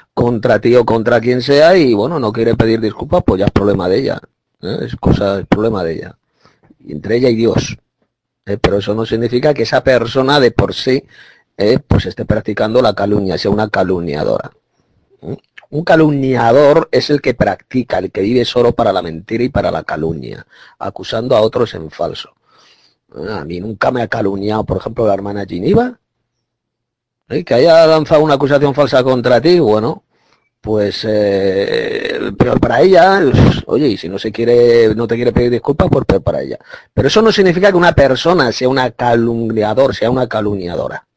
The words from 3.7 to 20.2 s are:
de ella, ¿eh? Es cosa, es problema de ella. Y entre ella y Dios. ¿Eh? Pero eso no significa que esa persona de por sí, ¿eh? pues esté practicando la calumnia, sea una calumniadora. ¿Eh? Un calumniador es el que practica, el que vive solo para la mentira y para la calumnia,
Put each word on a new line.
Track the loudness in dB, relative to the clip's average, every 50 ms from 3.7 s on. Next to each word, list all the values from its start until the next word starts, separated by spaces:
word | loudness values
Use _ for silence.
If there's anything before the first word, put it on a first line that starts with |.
| 0 0 0 0
de | 0 0
ella, | 0 -2 -6 -6 -10 -20 _ _ _ _ _ _
¿eh? | -10 -10 -8 -8
Es | -8 -10 -8
cosa, | -2 0 0 2 2 0 -2 -2 -2
es | -2 -2
problema | -2 0 0 -2 -2 -2 -4
de | -4 -6
ella. | -8 -10 -14 -18 _ _ _ _ _ _ _ _ _ _ _ _ _
Y | -16 -14 -14
entre | -10 -6 -2 -2 2
ella | 2 2
y | 2
Dios. | 2 2 0 0 0 -4 -6 -10 -14 _ _ _ _ _ _ _ _ _ _ _ _ _
¿Eh? | -8 -8 -4
Pero | -4 -2 -2 -2
eso | -2 -4 -4
no | -4 -4
significa | -4 -4 -4 -4 -2 -2 -2 0 0 -2
que | -2 -2
esa | -2 -2 -2 0
persona | 2 0 0 0 -2 -2 -2 0 0 2 2
de | 2 2
por | 2 0 -2 -2 -4
sí, | -6 -4 -2 -2 -2 -4 _ _ -20 -20 -20 _ _ _ _ _ -2
¿eh? | 0 0 0 0 0
pues | 0 0 0 0
esté | -4 -8 -8 -4
practicando | -2 -2 -2 -2 -4 -4 -2 -2 0 2 2
la | 2 2 0
calumnia, | 0 -2 -2 0 0 -2 -2 -4 -2
sea | -2 -2
una | 0 0 -2 -2
calumniadora. | -2 -2 -2 0 -2 -4 -4 -6 -4 -4 -2 -2 -2 -4 -4 -8 _ _ _ _ _ _ _ _ _ _ _ _ _ _
¿Eh? | -14 -14 -14 -14 _ _ _ -20 -16 -8
Un | -6 -4 0
calumniador | 2 4 4 4 2 2 0 -2 -2 0 0 2 4 4 6 6 6 4 2 2 0
es | 0 -2 0 0
el | -2 -2
que | 0 -2 -2
practica, | 0 -2 -2 -2 -4 _ _ -6 -4 -4 -2 -4 -4
el | -4 -4
que | -4 -4
vive | -2 0 0 0 0
solo | 0 0 0 2 2
para | 2 0 0 0
la | 0 -2 -2
mentira | -6 -10 -12 -10 -8 -4 -4 -4
y | -2
para | -2 -2 -2 -2
la | -4 -6 -6
calumnia, | -8 -8 -6 -6 -6 -6 -8